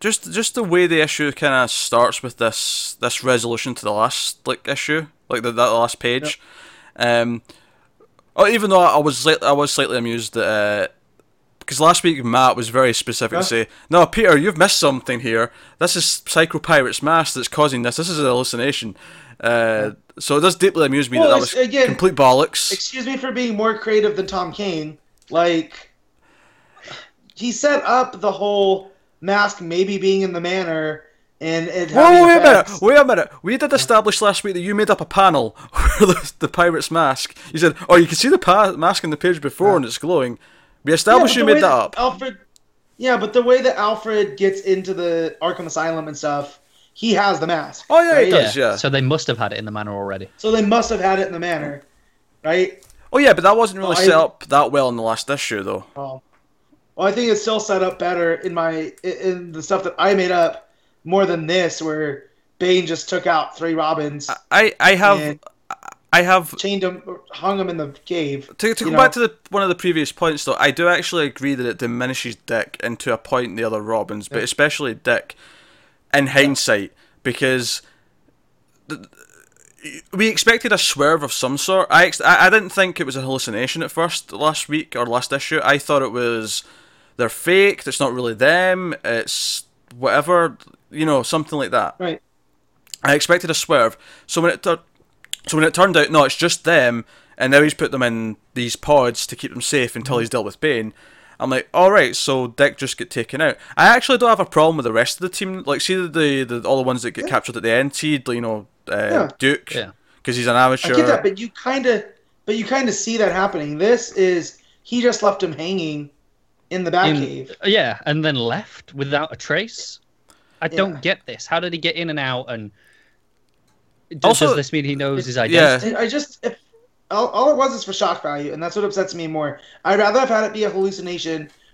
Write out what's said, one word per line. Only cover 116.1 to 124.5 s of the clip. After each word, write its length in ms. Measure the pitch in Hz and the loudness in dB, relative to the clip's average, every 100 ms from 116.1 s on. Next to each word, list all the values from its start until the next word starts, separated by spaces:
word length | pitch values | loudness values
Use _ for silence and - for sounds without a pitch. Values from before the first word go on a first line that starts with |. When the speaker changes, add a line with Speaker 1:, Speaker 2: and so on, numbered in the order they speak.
| _ _ _ _ _ _ | _ _ _ _ _ _
Speaker 2:
in 140 | 185 | -6
the 60 | 175 | -2
Speaker 3:
In 260 | 180 170 147 | 0 2 0
Speaker 2:
Batcave. 380 | 135 139 131 - | -4 -8 -14 -6
Speaker 3:
yeah, 340 | 202 208 127 104 147 | 0 0 0 -4 -4
and 180 | 151 | -2
then 120 | 156 135 | -2 -2
left 580 | 117 147 - - - | -4 -4 -8 -18 -18
without 380 | 139 139 143 156 | -10 -4 -4 -4
a 40 | 120 | -10
trace. 640 | - 156 226 - - - _ _ _ _ _ _ | -6 -6 -6 -12 -18 -18 _ _ _ _ _ _
I 60 | 160 | -6
don't 260 | 165 190 | -2 -4
Speaker 2:
Yeah. 60 | 151 | -4
Speaker 3:
get 260 | 165 190 - | -4 -4 -8
this. 200 | 110 - | -16 -6
How 140 | 165 | -4
did 120 | 175 | -4
he 60 | 170 | -6
get 180 | 165 165 | -6 -4
in 140 | 170 | -6
and 80 | 151 | -6
out? 280 | 131 127 131 | -4 -6 -8
And 220 | 113 104 - _ _ _ _ _ _ _ _ _ _ _ _ _ | -10 -12 -18 _ _ _ _ _ _ _ _ _ _ _ _ _
d-, 80 | 160 | 0
Speaker 1:
Also, 240 | 185 226 | 2 4
Speaker 3:
does 80 | 254 | 4